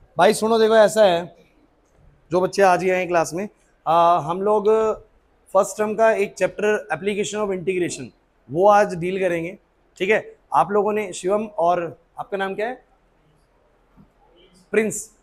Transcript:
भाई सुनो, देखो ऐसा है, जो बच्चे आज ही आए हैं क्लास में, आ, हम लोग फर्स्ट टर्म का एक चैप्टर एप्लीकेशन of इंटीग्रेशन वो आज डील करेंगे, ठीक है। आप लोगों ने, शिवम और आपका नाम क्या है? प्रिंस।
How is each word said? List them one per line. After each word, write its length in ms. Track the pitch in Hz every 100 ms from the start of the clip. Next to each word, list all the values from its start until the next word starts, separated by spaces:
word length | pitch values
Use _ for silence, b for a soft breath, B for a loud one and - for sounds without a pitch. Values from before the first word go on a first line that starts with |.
| _ -
भाई 180 | 190
सुनो, 240 | 208 220 226
देखो 180 | 220 226
ऐसा 280 | 208 214
है, 320 | 202 170 175 - _ _ _ _ _ _ _ _ _
जो 100 | 175
बच्चे 220 | 185 190
आज 180 | 196 180
ही 80 | 185
आए 80 | 185
हैं 100 | 180
क्लास 260 | 175 147
में, 140 | 160 208 _ _ _ 147
आ, 320 | 165 170 175
हम 220 | 151 185
लोग 280 | 202 214 202 220 220 214 _ _ _ _ _
फर्स्ट 240 | 190 202 -
टर्म 160 | 214
का 180 | 208 220
एक 220 | 202 202
चैप्टर 540 | - 185 - 208 214 -
एप्लीकेशन 460 | 160 196 202 202 208
of 140 | 208
इंटीग्रेशन 580 | 185 170 185 165 127 117 _ _ _ -
वो 200 | 143 202
आज 260 | 202 202
डील 260 | 180 175 190
करेंगे, 380 | 185 170 165 208 _ _ _ _
ठीक 120 | 190
है। 260 | 214 - - _
आप 160 | 139 170
लोगों 200 | 208 202
ने, 200 | 208 202
शिवम 340 | 170 180 208 220 -
और 400 | 170 175 165 127 _ -
आपका 180 | 151 196
नाम 180 | 196
क्या 140 | 190 226
है? 160 | 254 _ _ _ _ _ _ _ _ _ _ _ _ _ _ _ _ _ _ _
प्रिंस। 340 | 202 220 - - _